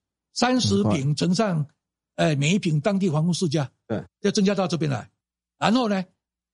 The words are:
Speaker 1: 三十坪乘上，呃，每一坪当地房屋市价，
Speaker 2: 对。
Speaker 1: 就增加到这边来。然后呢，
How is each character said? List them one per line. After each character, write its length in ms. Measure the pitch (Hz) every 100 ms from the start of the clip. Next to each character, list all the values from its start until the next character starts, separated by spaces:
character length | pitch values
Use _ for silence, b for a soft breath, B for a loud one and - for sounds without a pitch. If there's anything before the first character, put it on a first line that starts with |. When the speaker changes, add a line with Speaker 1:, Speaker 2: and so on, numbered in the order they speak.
| _ _ _
Speaker 1:
三 280 | - 247 254
十 240 | 104 98
坪 320 | 208 175 139 147
乘 180 | 170
上， 320 | 185 214 160 135 _ _ _ _
呃， 220 | - 170 139
每 180 | 143
一 40 | 196
坪 200 | 170 151
当 160 | 214 196
地 120 | 190
房 160 | 151 170
屋 60 |
市 160 | 160 175
价， 240 | 156 131 _ -
Speaker 2:
对。 160 | 101 85 _
Speaker 1:
就 100 | 202
增 140 | 220
加 100 | 196
到 140 | 196 180
这 80 | 165
边 120 | 156
来。 220 | 113 - _ _ _ _ -
然 160 | 165
后 140 | 247 226
呢， 160 | 190 180 _ _ _ _